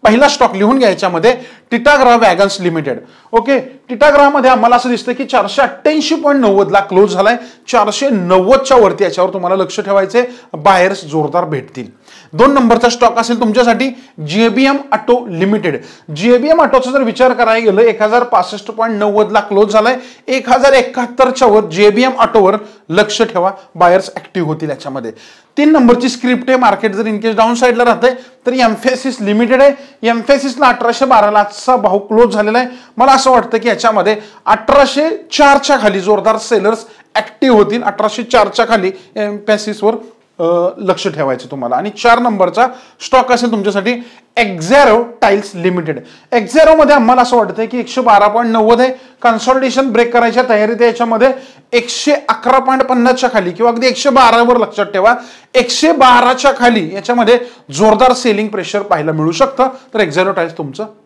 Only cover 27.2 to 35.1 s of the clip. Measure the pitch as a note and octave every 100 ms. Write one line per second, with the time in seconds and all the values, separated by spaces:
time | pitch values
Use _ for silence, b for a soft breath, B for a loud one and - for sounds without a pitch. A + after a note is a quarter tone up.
27.2 | A3+ G#3+ A3+ A#3+ B3+ A#3 A#3+ A3 B3 B3
28.2 | B B - C4 A#3 G#3 C4 B3+ C4+ -
29.2 | G3+ G#3 A#3 B3+ C#4 C#4 B B A3+ A#3
30.2 | A3 C#4 C4+ G#3+ B3 A#3+ A#3 A#3+ C4 A#3
31.2 | G#3 G#3+ G#3 - - B3+ G3+ G3+ G3+ A3
32.2 | A#3 G#3 G#3 A#3 B3+ B B - C4 C4
33.2 | C4 A#3+ - A3+ A#3 G3+ A#3 G#3+ F#3 G#3+
34.2 | B B - A3 - C#4 C4+ C#4 D#4